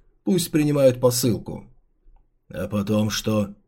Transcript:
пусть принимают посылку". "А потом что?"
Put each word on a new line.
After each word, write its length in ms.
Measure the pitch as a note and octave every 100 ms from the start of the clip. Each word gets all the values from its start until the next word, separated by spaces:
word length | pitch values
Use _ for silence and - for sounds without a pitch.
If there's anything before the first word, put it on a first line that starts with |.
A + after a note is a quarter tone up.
| _ _
пусть 280 | - F#3 E3+
принимают 500 | D#3+ D3+ D3 C3+ A#2+
посылку". 640 | B2+ A#2+ C3 F#2 - - - - _ _ - - _ _ _
"А 180 | - F#2+
потом 420 | G#2 G2+ G#2+ A2
что?" 460 | - - A2 G2+ -